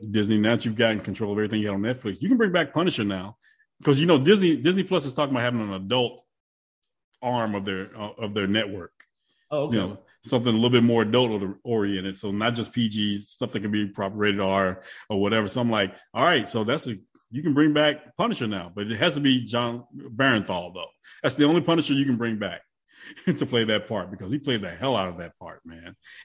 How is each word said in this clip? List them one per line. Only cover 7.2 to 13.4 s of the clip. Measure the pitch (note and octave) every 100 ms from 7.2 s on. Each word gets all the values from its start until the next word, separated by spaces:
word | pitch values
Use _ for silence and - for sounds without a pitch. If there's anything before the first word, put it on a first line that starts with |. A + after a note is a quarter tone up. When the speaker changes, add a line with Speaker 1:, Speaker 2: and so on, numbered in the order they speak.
Speaker 1:
arm | B2 B2 A2 G2+
of | G2
their, | F#2+ G2
uh, | A2+ G#2+ -
of | G#2+
their | G#2 G2
network. | G#2+ G#2 G2+ E2+ _ _ _ _ _ -
Speaker 2:
Oh, | D3+
okay. | D3 A2+
Speaker 1:
You |
know, | F#2+ G#2+ _ _ -
something | B2+ A#2+
a | A2
little | A#2+
bit | B2
more | A#2 A#2
adult | A2 B2 A#2+ G#2
or-, | F#2+ G2+
oriented. | B2 A2+ G2+ F#2+ F#2+ F#2+
So | G#2
not | G2+ A2+ A#2
just | G#2+
P | B2 A2+
G, | G#2+ G#2 G2+
stuff | - -